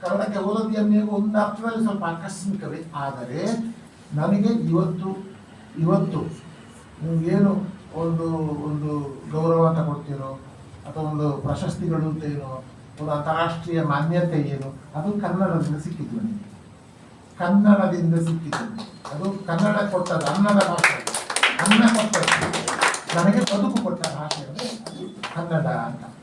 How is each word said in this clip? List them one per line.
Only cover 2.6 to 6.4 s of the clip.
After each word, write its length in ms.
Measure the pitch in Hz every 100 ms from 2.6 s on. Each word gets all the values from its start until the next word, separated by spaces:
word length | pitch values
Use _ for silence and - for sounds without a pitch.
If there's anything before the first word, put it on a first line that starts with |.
| 139 151 165
ಆದರೆ 800 | 143 139 123 120 147 202 226 226 - - - -
ನನಗೆ 360 | 147 165 202 233
ಇವತ್ತು, 880 | 233 160 165 - - 190 190 - - - - - -
ಇವತ್ತು 400 | 165 190 160 160 - -